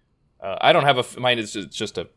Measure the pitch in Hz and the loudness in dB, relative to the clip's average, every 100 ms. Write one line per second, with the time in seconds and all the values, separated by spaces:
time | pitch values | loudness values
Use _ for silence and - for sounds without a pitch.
0 | _ _ _ _ 98 92 135 170 143 127 | _ _ _ _ -10 0 4 4 4 2
1 | 120 117 123 120 107 107 87 - 107 - | 0 -2 0 0 -2 -8 -10 -8 -8 -6
2 | 82 | -10